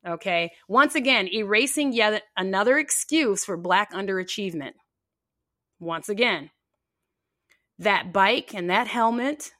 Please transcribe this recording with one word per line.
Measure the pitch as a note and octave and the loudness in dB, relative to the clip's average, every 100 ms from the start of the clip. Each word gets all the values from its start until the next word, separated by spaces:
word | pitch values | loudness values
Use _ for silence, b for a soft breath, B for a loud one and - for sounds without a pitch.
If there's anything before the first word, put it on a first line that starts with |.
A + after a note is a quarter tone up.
| F3+ | -8
okay? | E3+ G3 E3+ E3+ b - | -6 -2 0 -2 b 0
Once | A3 D4+ D#4 | 4 4 2
again, | B3+ B3 F#3 | 2 2 2
erasing | G#3+ G3+ G#3+ C4+ - C#4+ | -2 0 2 2 0 0
yet | A#3+ G#3+ G#3+ - - | 2 2 0 -6 -6
another | F#3+ F#3+ G#3+ C#4 | -2 0 2 2
excuse | D4 - - D#4 C4+ G3 | 0 -4 0 0 2 0
for | - E3+ | -4 -6
Black | F3 F#3 G#3 | 0 0 0
underachievement. | F#3+ G3 F#3+ F#3 - G3 E3 C3 - _ _ _ _ _ _ _ _ _ _ | -6 -4 -4 -4 -6 -6 -6 -10 -14 _ _ _ _ _ _ _ _ _ _
Once | E3 E3 - | -8 -8 -6
again, | G#3 A#3+ E3+ D#3 _ _ _ _ _ _ _ _ _ _ _ _ - | 0 0 0 -6 _ _ _ _ _ _ _ _ _ _ _ _ -6
that | F#3+ F#3+ F3+ | 0 0 0
bike | G3 G3 B3 - G3+ | 2 4 2 -4 -8
and | F3 | 0
that | G3 A#3+ | 0 0
helmet | A#3+ A3+ A#3+ C4 D4+ - | 0 0 0 -4 -6 -12